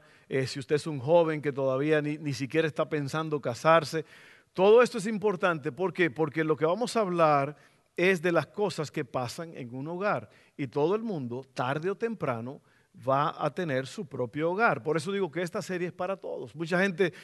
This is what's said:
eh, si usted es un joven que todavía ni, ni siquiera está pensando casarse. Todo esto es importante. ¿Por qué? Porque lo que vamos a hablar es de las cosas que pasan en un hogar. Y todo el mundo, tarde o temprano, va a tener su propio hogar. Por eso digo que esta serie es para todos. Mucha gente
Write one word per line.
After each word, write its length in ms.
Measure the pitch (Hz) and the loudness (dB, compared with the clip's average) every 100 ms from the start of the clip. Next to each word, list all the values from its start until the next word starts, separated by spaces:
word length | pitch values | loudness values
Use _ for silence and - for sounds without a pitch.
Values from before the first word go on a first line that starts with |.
| _ - - | _ -20 -4
eh, 160 | 135 131 | -2 -2
si 140 | 143 | -6
usted 160 | 127 147 | -2 -2
es 120 | 165 | -2
un 120 | 147 | -6
joven 420 | 123 170 160 151 | 4 6 6 0
que 100 | 143 | -4
todavía 500 | 135 135 131 147 151 | -2 0 0 2 2
ni, 160 | 147 156 | 2 -4
ni 160 | 156 | -4
siquiera 340 | 131 135 156 160 | -4 -2 0 0
está 200 | 151 147 | 0 -2
pensando 540 | 156 139 156 160 147 | -2 -2 -4 -2 -4
casarse. 640 | 127 117 160 165 147 160 147 - - - _ | -4 0 6 6 6 -6 -8 -16 -20 -20 _
Todo 280 | - 196 226 | 2 8 8
esto 180 | 240 240 | 6 2
es 80 | 190 | -4
importante. 640 | 214 214 180 190 160 139 | -2 -2 0 0 0 -4
¿Por 200 | 123 185 | -4 -4
qué? 200 | - 170 | 0 0
Porque 320 | 123 156 147 | 2 -2 0
lo 120 | 156 151 | 0 2
que 100 | 156 | 2
vamos 300 | 190 247 233 | 0 0 0
a 60 | |
hablar 540 | 196 175 160 147 139 147 _ _ _ - | 0 4 4 4 2 -6 _ _ _ 0
es 240 | 180 185 | 2 2
de 100 | 175 | 2
las 160 | 170 143 | 2 0
cosas 440 | - 208 151 143 | -2 -4 -2 -6
que 140 | - 135 | -6 -6
pasan 500 | 139 120 - 165 143 | -6 -6 -8 -12 -12
en 180 | 123 | -12
un 140 | 127 147 | -10 -10
hogar. 420 | 175 202 147 - _ _ - | -4 -2 -2 -4 _ _ -8
Y 120 | 135 | -6
todo 280 | 147 156 214 | 0 2 0
el 80 | |
mundo, 420 | 226 170 123 120 135 | -2 -6 -6 -8 -10
tarde 360 | - 127 143 175 | -4 -2 -2 -2
o 60 | 202 | -4
temprano, 680 | 233 220 147 113 120 156 _ _ _ - 117 | -4 -4 -2 -4 -6 -12 _ _ _ -10 0
va 260 | 135 151 - | 2 2 0
a 160 | 151 | -4
tener 340 | 135 175 131 131 | -4 -2 -2 -4
su 180 | - 160 | -10 -10
propio 440 | 127 123 147 165 | -6 -6 -2 -2
hogar. 320 | 185 226 139 | 2 2 2
Por 140 | 117 156 | 0 -2
eso 140 | 156 | -2
digo 200 | 196 180 | -4 -2
que 100 | 147 | -4
esta 200 | 175 214 | -4 -6
serie 260 | 175 180 175 | -6 -6 -6
es 60 | |
para 240 | - 185 190 | -6 -6 -6
todos. 360 | 180 147 131 147 | -6 -10 -10 -8
Mucha 260 | 165 175 | -2 2
gente 320 | 196 170 180 - | 2 2 0 0